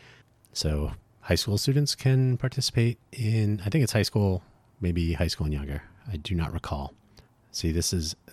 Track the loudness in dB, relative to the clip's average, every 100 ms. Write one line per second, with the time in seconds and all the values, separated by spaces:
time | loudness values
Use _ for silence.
0 | -20 -20 _ _ _ -4 0 0 -2 -6
1 | -14 _ 0 0 2 0 2 2 0 0
2 | 2 4 4 2 -2 -2 -2 2 2 0
3 | _ -4 0 2 2 0 0 2 2 2
4 | 2 2 2 0 -4 _ _ -4 -2 0
5 | 0 0 0 -2 -2 -2 -4 -8 -12 -16
6 | -10 -8 -4 -2 -2 -4 -6 -6 -6 -12
7 | _ -20 -20 _ _ -4 -2 0 0 -2
8 | -4 -8 -16